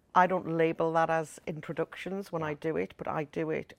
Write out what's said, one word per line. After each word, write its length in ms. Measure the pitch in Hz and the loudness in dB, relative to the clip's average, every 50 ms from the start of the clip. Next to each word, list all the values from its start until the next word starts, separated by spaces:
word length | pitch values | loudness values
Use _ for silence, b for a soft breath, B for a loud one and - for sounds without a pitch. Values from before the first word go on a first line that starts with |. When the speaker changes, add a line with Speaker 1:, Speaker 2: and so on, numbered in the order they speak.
| _ _ - | _ _ 6
Speaker 1:
I 120 | 180 180 | 6 6
don't 300 | 180 185 180 - 160 165 | 6 4 0 -2 0 2
label 360 | 165 160 165 165 - 165 165 | 2 2 2 2 0 0 2
that 180 | 160 165 165 160 | 2 2 4 4
as 300 | 165 160 156 - - - - | 2 0 -2 -4 -10 -12 -10
introductions 840 | - 165 151 - - 156 156 160 - - - - 185 190 196 202 - | -10 -8 -8 -8 -6 -4 -4 -4 -4 -6 -10 -10 -8 -8 -8 -8 -6
when 100 | - 160 | -6 -4
I 80 | 160 151 | -4 -4
Speaker 2:
Yeah. 60 | 151 143 | -4 -4
Speaker 1:
do 160 | - 160 156 | -2 -2 0
it, 180 | 165 190 - - - | 0 -2 -4 -6 -8
but 100 | - - | -6 -4
I 160 | - 160 151 | -4 -4 -6
do 260 | 139 - 170 160 156 | -4 -4 -4 -4 -2
it 240 | 156 131 - - - | -4 -4 -6 -10 -14